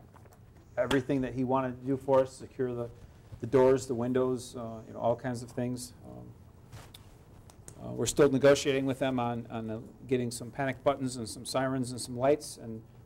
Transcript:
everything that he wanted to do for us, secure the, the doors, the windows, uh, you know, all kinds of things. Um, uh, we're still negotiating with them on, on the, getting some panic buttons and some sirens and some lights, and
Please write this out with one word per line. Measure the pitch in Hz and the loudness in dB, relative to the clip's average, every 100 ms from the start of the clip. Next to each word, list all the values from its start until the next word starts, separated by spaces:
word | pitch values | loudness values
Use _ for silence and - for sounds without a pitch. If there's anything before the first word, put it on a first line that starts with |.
| - - - - - - - - | -20 -20 -20 -20 -20 -20 -10 -4
everything | 123 139 131 139 | 0 0 0 -2
that | 127 | -2
he | 120 | -2
wanted | 127 131 127 123 | 0 0 0 -6
to | 127 | -4
do | 139 | -2
for | - 135 | 4 4
us, | 131 | 4
secure | - 117 - 127 | 0 -12 -4 -4
the, | 123 117 - - - - - | -2 -6 -10 -20 -20 -18 -12
the | 117 | 2
doors, | 135 131 131 - | 6 8 6 2
the | |
windows, | 117 123 127 127 123 - 127 | -2 0 2 2 -2 -6 -10
uh, | 113 113 113 | -10 -12 -12
you | |
know, | 110 | -2
all | 113 117 | 0 0
kinds | 127 117 | -2 -6
of | 123 | -6
things. | - 123 123 - - 123 | -4 -4 -4 -10 -16 -18
Um, | 123 120 - - - - - - - - - - - - - - - 120 | -16 -16 -20 -20 -20 -20 -20 -20 -20 -20 -20 -20 -20 -20 -20 -20 -14 -10
uh, | |
we're | 123 117 | -4 0
still | - 143 | 6 6
negotiating | 131 139 143 151 135 135 | 8 6 6 4 2 0
with | 127 | 0
them | 135 127 | 0 0
on, | 120 117 117 | -2 -2 -6
on | 117 110 | -8 -6
the, | 110 - - 127 | -8 -10 -12 -2
getting | 127 120 | -2 -2
some | - 120 | -6 -8
panic | 123 135 - | -4 -4 0
buttons | 147 139 131 123 | 0 0 -2 -6
and | 107 | -8
some | 139 | -10
sirens | 113 131 131 135 120 | -4 -2 0 -2 -4
and | 123 | -6
some | - 120 | -8 0
lights, | 135 151 - - | 2 2 0 -14
and | 117 113 - - | -12 -12 -14 -20